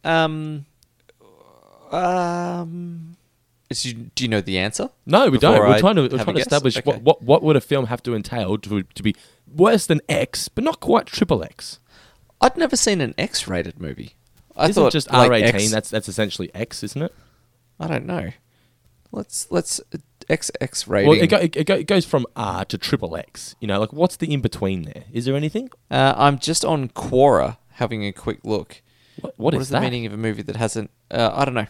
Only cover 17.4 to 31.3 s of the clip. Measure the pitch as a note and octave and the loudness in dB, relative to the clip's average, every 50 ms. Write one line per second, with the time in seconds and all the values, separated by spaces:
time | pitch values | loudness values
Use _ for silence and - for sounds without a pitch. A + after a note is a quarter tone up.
17.4 | _ _ _ _ _ _ _ _ D#3 E3 D#3+ - - F#3 F3+ E3 - - - _ | _ _ _ _ _ _ _ _ -6 -4 -4 -4 -4 -6 -8 -6 -8 -8 -12 _
18.4 | _ _ _ _ _ _ _ _ _ _ _ _ _ _ - - - _ - - | _ _ _ _ _ _ _ _ _ _ _ _ _ _ -12 -12 -12 _ -10 -10
19.4 | - _ F3 F3 E3+ - - - - _ - D3+ _ _ _ _ - - D#3+ - | -8 _ -2 -4 -2 -2 -8 -8 -8 _ -16 -16 _ _ _ _ -4 -4 -4 -2
20.4 | - - - - C#3+ B2 - - - - - G2+ G2+ D3 D#3+ - E3+ - D#3 D#3 | -2 -8 -6 -6 -8 -6 -6 -10 -6 0 0 4 6 6 6 6 6 4 4 2
21.4 | F3 E3 - C#3 D#3 - F#3+ - D3+ - G#3 F#3 E3 - - C#3 A#2+ - _ B2 | 2 0 0 -2 0 0 0 0 0 2 2 0 2 2 -2 -2 -2 -2 _ -6
22.4 | A2+ G2 F2+ F2+ F#2+ _ - G2 - - - - - E2+ D#2+ E2 - _ _ - | -4 -4 -4 -6 -6 _ -8 -8 -2 -2 -2 -2 -2 -6 -8 -10 -10 _ _ -18
23.4 | - - - _ - G#2 G2 G2 A2 A2 - D3 E3+ F3+ - - - E3 D3 C#3 | -18 -18 -14 _ -4 -2 0 0 0 -2 0 0 0 0 0 -4 -4 -2 -2 -2
24.4 | - - - - G#2 F#2+ F#2+ F2+ D#2+ - - - - - - A#2 A#2+ C3 C3+ C#3+ | -2 -4 -4 -2 -4 -4 -4 -4 -6 -10 -14 -16 -18 -8 -8 -4 -4 -2 -2 -2
25.4 | D3+ D#3 - G#3+ C4 B3+ - _ _ _ - C3 C3+ C3+ - - C3+ C#3+ C#3+ B2+ | -2 -4 -4 -6 -8 -8 -16 _ _ _ 0 2 2 2 2 4 2 2 2 2
26.4 | - - E3 - - - D#3+ D3 C3+ A#2+ _ - - - C#3 B2+ C#3 C#3+ A#2+ E2 | -4 -2 -2 -2 0 0 -2 -2 -2 -6 _ -10 -8 0 4 6 6 6 6 4
27.4 | C2 - A2+ _ _ _ _ - B2 G#2+ A#2 A2 G#2 G2+ F#2+ - - A#2 G#2+ - | 2 0 -4 _ _ _ _ -6 -4 -4 -4 -6 -6 -6 -8 -6 -6 -6 -6 -6
28.4 | - G#2+ G#2+ G2+ - _ - - _ _ _ _ _ _ _ - - - - - | -4 -4 -4 -4 -4 _ -18 -20 _ _ _ _ _ _ _ -14 -12 -12 -10 -2
29.4 | A2 D3 D#3+ B2+ C3+ C3 C#3 B2+ C3 B2+ B2 B2 A#2 G#2+ G2+ G#2+ A2+ A2 G#2+ G#2+ | -2 0 0 0 -4 -2 -2 -2 -2 -2 -2 -4 -6 -8 -6 -4 -4 -4 -4 -4
30.4 | G#2 - - A2 A#2 G#2+ - A2+ G#2+ - _ _ _ _ - A#2+ A#2 A2 | -8 -8 -4 -4 -4 -2 -4 -6 -8 -10 _ _ _ _ -2 0 0 0